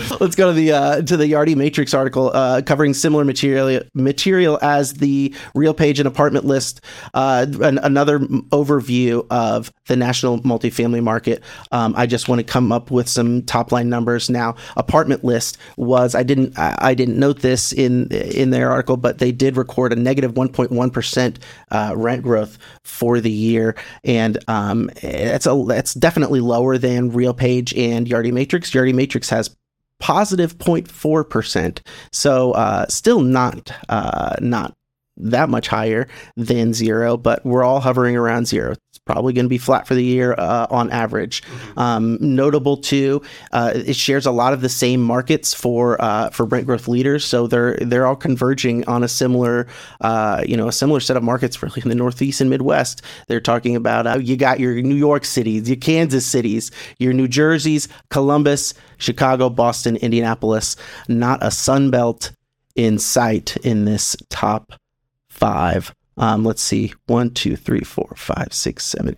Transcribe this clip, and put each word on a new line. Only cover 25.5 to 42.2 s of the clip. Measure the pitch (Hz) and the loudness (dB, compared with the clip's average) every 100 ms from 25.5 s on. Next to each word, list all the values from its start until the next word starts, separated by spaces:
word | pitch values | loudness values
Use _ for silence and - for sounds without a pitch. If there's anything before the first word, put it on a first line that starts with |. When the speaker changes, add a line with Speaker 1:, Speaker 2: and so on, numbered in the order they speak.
| 139 113 | 0 0
Speaker 1:
it's | 127 - | -2 -4
definitely | 123 160 165 139 131 | 0 2 2 2 2
lower | 120 120 127 127 | 2 2 2 2
than | 127 123 123 | 0 0 0
RealPage | 120 123 123 127 127 123 - | 0 0 2 0 0 -2 -2
and | 117 117 120 | 0 0 0
Yardi | 117 117 | 0 0
Matrix. | 123 143 180 | 0 0 -2
Yardi | - 131 127 | 0 2 2
Matrix | 127 135 - - | 2 0 -2 -2
has | 113 - - _ _ _ - | -2 -2 -10 _ _ _ -6
positive | - 160 208 185 170 - | 0 2 2 0 -2 -2
point | 175 165 170 | 0 0 -2
four | - 156 156 147 | -4 0 0 0
percent. | - - 92 85 - - - - | -4 -2 -2 -2 -6 -14 -20 -12
So, | - 143 131 127 | -2 2 4 2
uh, | 113 104 95 - | 2 0 0 -2
still | - 220 233 | 0 2 4
not, | 127 131 123 - - - - | 4 2 0 -4 -14 -16 -6
uh, | 110 57 - - - | -4 -2 -4 -4 -2
not | 120 113 - - _ _ _ - | -2 -2 -6 -12 _ _ _ -10
that | 107 123 156 | -2 0 0
much | 113 - | -2 -2
higher | 110 110 110 127 - - 120 | -2 0 -2 -4 -10 -14 -6
than | 113 123 113 | -2 2 0
zero, | 113 110 110 117 117 | 0 0 0 0 0
but | 120 113 131 | 0 0 0
we're | 127 | 2
all | 127 135 | 2 2
hovering | 127 127 123 120 | 0 2 2 2
around | 117 120 117 | 0 0 -2
zero. | 110 60 | -2 -4
It's | - _ - - | -8 _ -12 -6
probably | - 127 | -2 0
gonna | 123 123 | 0 0
be | 123 | 0
flat | 131 131 - | 0 0 2
for | |
the | 127 | 0
year, | 123 127 123 - | 2 2 0 0
uh, | 85 117 117 | 0 -2 0
on | 123 117 | -2 0
average. | 120 113 107 101 - | -2 -2 -4 -4 -8
Speaker 2:
Mm-hmm. | - 123 107 - | -12 -16 -10 -4
Speaker 1:
Um, | 120 113 113 | 0 0 0
notable | 113 | 0